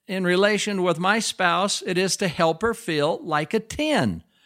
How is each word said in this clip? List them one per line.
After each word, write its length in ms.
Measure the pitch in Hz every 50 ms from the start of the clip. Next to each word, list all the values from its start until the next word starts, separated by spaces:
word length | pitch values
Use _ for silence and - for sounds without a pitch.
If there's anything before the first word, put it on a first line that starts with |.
| _ -
in 160 | 190 190 185
relation 580 | 175 180 185 202 208 214 196 - 214 202 190 180
with 160 | 180 165 160
my 200 | 180 190 208 226
spouse, 640 | 208 - - - 185 175 170 175 196 202 - - -
it 120 | - 180 175
is 200 | 190 185 - -
to 100 | 202 180
help 340 | - - 170 160 165 160
her 120 | 214 233 226
feel 480 | 226 - - 160 147 143 156 - - 294
like 300 | 170 156 147 156 - -
a 80 | 220
ten. 640 | 220 - - - 302 311 294 220 135 104 85 82 - _ _ _ _